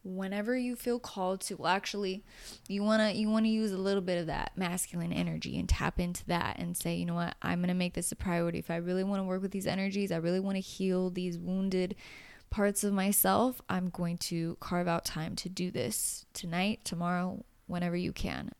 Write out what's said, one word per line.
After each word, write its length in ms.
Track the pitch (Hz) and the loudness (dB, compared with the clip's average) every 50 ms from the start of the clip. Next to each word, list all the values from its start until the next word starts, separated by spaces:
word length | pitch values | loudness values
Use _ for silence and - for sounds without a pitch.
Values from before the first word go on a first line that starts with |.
| _ | _
Whenever 540 | 190 185 185 190 190 196 208 208 233 254 254 | -6 -6 -4 -4 -2 -2 -2 0 0 0 0
you 180 | 247 247 247 | 0 -2 -4
feel 240 | 233 - 247 240 240 | -2 -2 -2 -2 -2
called 400 | 240 - - 196 185 180 190 196 | -4 -8 -4 -2 0 0 0 -2
to, 160 | - - 196 | -2 -6 -6
well, 160 | - - 165 | -2 2 2
actually, 500 | 185 196 196 - - 202 202 185 190 208 - - - - - - - - - - | 2 2 0 -4 -4 -2 -2 -2 -2 -4 -8 -16 -20 -18 -16 -16 -16 -16 -8 -4
you 140 | 196 202 | -2 2
wanna, 300 | 202 214 220 220 214 214 | 4 4 6 6 4 4
you 180 | 185 - 214 214 | 2 0 2 2
wanna 180 | 214 220 220 220 | 4 4 4 4
use 240 | 220 220 220 208 | 4 2 2 0
a 60 | 190 190 | 0 0
little 240 | 190 196 196 196 | 0 2 2 2
bit 160 | 180 185 180 175 | 2 2 0 0
of 80 | 170 | 0
that 260 | 160 143 - - - - | -2 -2 -2 -4 -4 -2
masculine 580 | - 185 175 180 185 - - - 175 165 170 | -2 -2 0 0 -2 -4 -2 -2 -2 -2 0
energy 460 | 165 160 180 170 160 156 - - - - | 0 0 0 0 0 -4 -4 -4 -2 -2
and 120 | - 185 | 2 2
tap 280 | - - 143 156 - - | 2 2 2 0 2 0
into 280 | 175 175 175 - - | 0 0 -2 -6 -2
that 320 | - 175 170 - - - - | 0 0 0 0 -2 -4 -4
and 180 | 175 170 175 | -4 -4 -4
say, 200 | - - 170 170 | -2 -2 -2 -2
"You 100 | 175 175 | 0 -2
know 80 | 175 170 | -2 0
what? 200 | 170 170 - - - | -2 -2 -2 -4 -4
I'm 220 | - - 175 175 | -4 -2 0 2
gonna 100 | 175 180 | 2 2
make 220 | 180 180 180 180 - | 2 2 0 0 0
this 180 | - - - | -2 -2 -4
a 40 | - | -4
priority. 420 | - - 190 170 170 170 170 170 - | -4 -2 0 2 2 2 2 0 -2
If 120 | - - | -4 -2
I 60 | 165 | -4
really 280 | 170 170 175 180 185 190 | -2 0 0 0 0 2
wanna 200 | 196 202 196 190 | 2 0 0 0
work 160 | 185 185 190 | 0 0 0
with 120 | 190 190 | -2 -2
these 140 | 196 196 190 | -2 -2 0
energies, 460 | - - 190 196 196 196 202 202 196 | 0 0 2 0 0 0 0 0 2
I 40 | 175 | 0
really 240 | 165 160 170 180 185 | 0 2 2 2 2
wanna 180 | 190 196 196 190 | 2 0 0 -2
heal 480 | 190 - - - 190 185 185 185 185 185 | -2 -6 -4 0 2 2 4 4 2 2
these 300 | 180 180 180 180 170 170 | 0 -2 -2 -2 -4 -4
wounded 580 | 170 175 185 190 190 196 185 185 180 185 196 - - - - - - - - - - - | -2 -2 0 0 2 2 2 2 2 0 -2 -8 -10 -18 -18 -18 -18 -20 -20 -20 -10 -6
parts 340 | - 220 202 202 202 - | 0 2 4 4 4 2
of 120 | - 202 202 | 2 2 4
myself, 680 | 196 185 202 202 - - 190 190 202 233 262 254 - - - | 4 4 4 4 6 6 6 6 6 6 4 2 -2 -6 -2
I'm 220 | 185 185 180 180 | -2 0 0 -2
going 260 | - - 175 170 175 | -2 -2 -2 -2 -2
to 400 | 175 - - 175 165 165 165 - - | -2 -2 -2 -2 -2 -2 -2 -4 -6
carve 280 | - - 175 175 175 175 | -4 -2 0 2 2 2
out 160 | 170 170 - | 0 0 -2
time 320 | - - 156 156 170 180 | -4 -4 -4 -4 -4 -6
to 140 | - - 180 | -6 -6 -6
do 200 | 185 - 185 180 | -4 -2 -2 -2
this 540 | - 147 117 - 214 - - - - - - _ | 0 -2 -2 -2 -2 -2 -2 -2 -4 -6 -10 _
tonight, 500 | _ - - 170 165 175 190 208 214 - | _ -8 -6 -2 -2 0 0 0 0 -2
tomorrow, 600 | - - 185 170 175 175 180 175 180 185 - - - _ _ - _ | -4 -6 -4 -2 0 0 0 0 0 -2 -4 -6 -10 _ _ -20 _
whenever 300 | - 175 175 175 175 170 | -6 -2 -2 0 0 0
you 140 | 175 180 - | 0 0 -2
can." 420 | - - - - 69 65 71 - - | -2 -2 -4 -2 -2 -4 -6 -8 -10